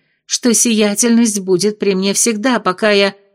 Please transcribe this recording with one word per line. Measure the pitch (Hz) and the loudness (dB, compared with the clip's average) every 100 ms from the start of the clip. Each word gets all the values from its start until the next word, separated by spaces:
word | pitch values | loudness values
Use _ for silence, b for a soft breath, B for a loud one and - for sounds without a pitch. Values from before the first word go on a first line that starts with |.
| _ _ - | _ _ -10
что | - 247 | -4 0
сиятельность | 220 240 214 208 202 240 233 233 202 | 0 0 2 0 0 2 2 2 -2
будет | 185 185 196 208 | -2 0 0 -2
при | 202 185 | -2 -2
мне | 196 | -2
всегда, | 196 233 214 247 233 | -2 -2 -2 -2 -2
пока | 185 180 220 | -2 -2 0
я. | 202 196 196 _ | 2 0 -2 _